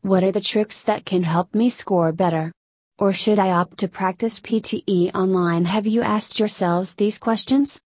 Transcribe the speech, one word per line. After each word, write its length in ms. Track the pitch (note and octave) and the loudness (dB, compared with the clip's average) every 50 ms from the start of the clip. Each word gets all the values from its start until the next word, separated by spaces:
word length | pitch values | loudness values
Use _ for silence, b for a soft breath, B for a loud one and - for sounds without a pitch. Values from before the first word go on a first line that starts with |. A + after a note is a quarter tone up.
What 220 | - G3 F#3+ F#3 F3+ | 0 2 2 2 2
are 80 | F#3+ | 2
the 100 | F#3 G#3 | 0 0
tricks 400 | F#3+ - - G#3 G#3+ G#3+ - - | -4 -2 0 0 -2 -2 -4 -4
that 240 | - - G#3+ - - | -2 -2 -2 -2 -4
can 160 | - F#3+ F3+ | -2 -2 0
help 320 | F3+ D#3+ E3 E3+ F3+ _ - | 0 2 0 0 -2 _ 0
me 160 | G#3 A#3 B3 | 2 2 2
score 420 | - - - - G3 F3 E3 D#3+ | 0 -2 -4 0 0 2 2 2
better? 400 | D#3+ E3+ F#3+ F3 E3 D#3+ D#3+ D#3+ - _ _ _ _ _ _ _ _ | 2 2 0 0 2 0 -4 -4 -8 _ _ _ _ _ _ _ _
Or 160 | _ G3+ G3 F#3+ | _ 0 0 0
should 240 | - - A3+ G#3+ | 0 0 2 2
I 140 | G#3 F#3+ F#3+ | 2 2 2
opt 260 | F3+ E3+ F3+ - - | 2 2 0 0 -4
to 100 | - G#3 | -6 -6
practice 520 | F3+ _ - G3 F#3 F3+ _ A3+ A3+ - - | -6 _ -4 -4 -4 -2 _ -4 -4 -4 -6
P 200 | _ - A#3+ A3 | _ -2 -2 -2
T 240 | - - - - - | -2 -2 -6 -4 -2
E 240 | - G3 F3 F3 F#3 - | 0 2 2 2 2 0
online? 520 | F#3+ F#3 F#3+ F#3+ F3+ F3 E3+ E3+ E3+ F3 | 0 0 2 2 2 2 2 2 0 0
Have 200 | F3 F#3+ A3 G3+ | 0 0 0 0
you 160 | A3 G#3+ A#3 | 0 0 0
asked 380 | - - G#3 G#3+ - - - - | 0 0 0 -2 -2 -4 -2 -2
yourselves 560 | G#3+ G#3 - - G3 F3 E3+ F3 F#3+ F#3 - | -2 -2 0 -2 0 0 0 0 -2 -4 -2
these 240 | - G#3 G#3 G#3+ - | -2 -2 -2 -2 -2
questions? 600 | - A#3 A3+ G#3+ - - C4 C#4 C#4+ C#4+ - - _ | -2 -2 -2 -2 0 0 2 2 2 0 -4 -16 _